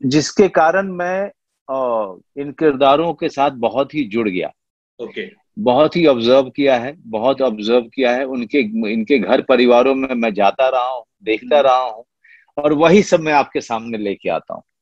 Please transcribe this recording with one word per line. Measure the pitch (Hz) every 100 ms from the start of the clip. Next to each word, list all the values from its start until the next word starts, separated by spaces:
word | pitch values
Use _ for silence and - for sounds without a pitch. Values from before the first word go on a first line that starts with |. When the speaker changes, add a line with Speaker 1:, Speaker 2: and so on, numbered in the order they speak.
| 135
Speaker 1:
जिसके | 147 143 - 196
कारण | - 160 180 196
मैं, | 180 175 185 196 - _ _ -
अ, | 135 127 117 101 90 _ -
इन | 143
किरदारों | 127 160 135 139 143 170
के | 151 165
साथ | - 143
बहुत | 131 113 110 135 151
ही |
जुड़ | 120 107 107
गया। | 90 76 - _ _ _ -
Speaker 2:
ओके। | 117 - 95 - _ -
Speaker 1:
बहुत | 110 123 156 175
ही | 160
observe | 127 117 135
किया | 131 123 139 123
है, | 123 165
बहुत | 117 107 117 110
observe | 131 107 104 123
किया | 117 - 127
है। | 123 135
उनके, | 131 113 147 110 113 110
इनके | 113 107 139
घर | 92 127
परिवारों | - 127 123 120 123 135
में | 135 123
मैं | 113
जाता | 98 98 - 131
रहा | 127 123
हूँ, | 127 113 _
देखता | 101 110 123 147
Speaker 2:
हम्म। | 135
Speaker 1:
रहा | 127
हूँ, | 127 110 - _ _ _ _ -
और | 147
वही | 151 165 190
सब | 190 175
मैं | 156
आपके | 143 127 147
सामने | - 117 117 113
लेके | 101 95 92
आता | 82 -
हूँ। | - - _